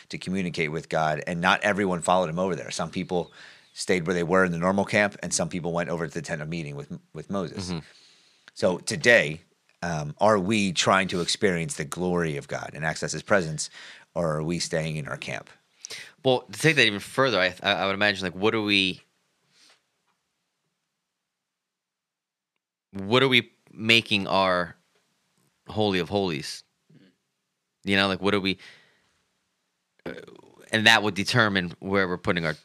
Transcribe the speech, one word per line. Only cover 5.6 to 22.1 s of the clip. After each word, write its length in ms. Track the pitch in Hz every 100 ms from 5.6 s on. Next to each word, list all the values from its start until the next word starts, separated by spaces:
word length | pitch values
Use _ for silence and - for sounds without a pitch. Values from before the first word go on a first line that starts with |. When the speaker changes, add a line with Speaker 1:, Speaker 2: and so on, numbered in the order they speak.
| 85
Speaker 1:
went 180 | 85 82
over 160 | 85 82
to 60 |
the 100 | 85
tent 180 | 76 80
of 80 | 76
meeting 260 | 85 73 71
with, 160 | 71 82 _
with 160 | - -
Moses. 380 | 98 85 - 90
Speaker 2:
Mm-hmm. 100 | 85 - - _ _ _ _ - -
Speaker 1:
So 240 | 101 87
today, 640 | - 98 117 117 76 78 _ _ _ -
um, 320 | 87 80 73 76
are 200 | 101 107
we 340 | 90 110 101
trying 340 | 80 - 98 95
to 120 | 95
experience 540 | 85 - 104 87 82 -
the 100 | 76
glory 500 | - 90 87 82 71
of 120 | 67
God 240 | 65 71
and 100 | 73
access 280 | 78 76 78
his 100 | 78
presence, 480 | - 101 80 76 - - - - _ 85
or 220 | 82 76
are 60 |
we 140 | 78 85
staying 380 | - 82 80 78
in 120 | 67
our 100 | 71
camp? 340 | - 58 - - _ _ - - - _
Speaker 2:
Well, 180 | 131 123 -
to 80 | 104
take 160 | 156 151
that 100 | 113
even 120 | 101
further, 400 | - - 131 101
I, 140 | 92 90
I, 120 | 98
I 120 | 95 95
would 80 |
imagine, 320 | 98 104 95 92
like, 80 | 92
what 200 | 104 113
are 60 |
we, 400 | 104 101 95 87 _ _ _ _ _ _ _ _ _ _ _ _ _ _ _ _ _ _ _ _ _ _ _ _ _ _ _ _ _ _ _